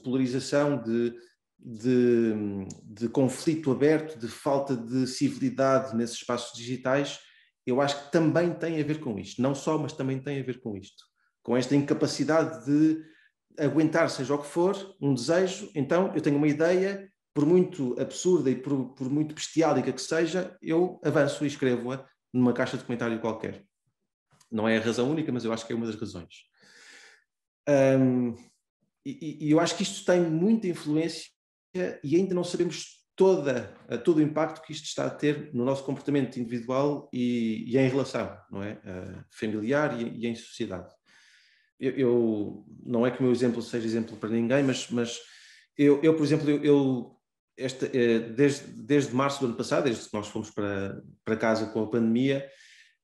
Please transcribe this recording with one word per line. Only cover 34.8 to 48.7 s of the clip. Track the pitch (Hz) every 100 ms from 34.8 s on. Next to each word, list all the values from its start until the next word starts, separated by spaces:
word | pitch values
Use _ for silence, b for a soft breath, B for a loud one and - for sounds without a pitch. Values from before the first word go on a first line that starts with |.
| -
está | - 135
a |
ter | - 147 147 147
no | 120
nosso | 123 135
comportamento | - 131 - 143 123 -
individual | 117 120 113 131 143 143 -
e, | 131 123 120 113 107 -
e | 127
em | 131
relação, | 135 127 120 98 - -
não | 98
é? | 104 104
Eh, | 98 90 92 92 -
familiar | - 110 107 110 143 147 120
e, | 113 -
e | 117
em | 117
sociedade. | - - 107 90 - _ _ b b b b b b -
Eu, | 131
eu, | 131 123 120 113 107 101 - - - -
não | 120 123
é |
que | 123
o |
meu | 127
exemplo | 120 123 117
seja | 110 123 110
exemplo | 113 110 -
para | 107
ninguém, | 117 117 135
mas, | 135 123 -
mas | 120 117 - B B B B B -
eu, | 143 143
eu, | 160 160
por |
exemplo, | 147 156 151
eu, | 147
eu, | 147 143 135 127 113 _ _ _ _ -
esta, | 131 - -
eh, | 135 120 113
desde, | 117 113 143 139 -